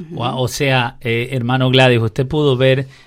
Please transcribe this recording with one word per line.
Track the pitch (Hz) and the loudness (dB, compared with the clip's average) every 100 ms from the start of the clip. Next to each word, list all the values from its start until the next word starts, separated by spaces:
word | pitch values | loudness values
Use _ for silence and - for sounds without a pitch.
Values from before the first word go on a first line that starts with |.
| 160 | -12
Wow, | 160 120 131 | -8 -6 -4
o | 127 | -4
sea, | - 139 131 120 - | -2 -2 0 -2 -6
eh, | 117 117 117 | -4 -4 -4
hermano | 131 120 131 127 | -4 -2 0 2
Gladys, | 131 131 120 | 4 4 4
usted | 113 - 131 | 0 -2 -4
pudo | 151 147 123 | 0 0 2
ver | 131 131 135 - | 2 2 -2 -12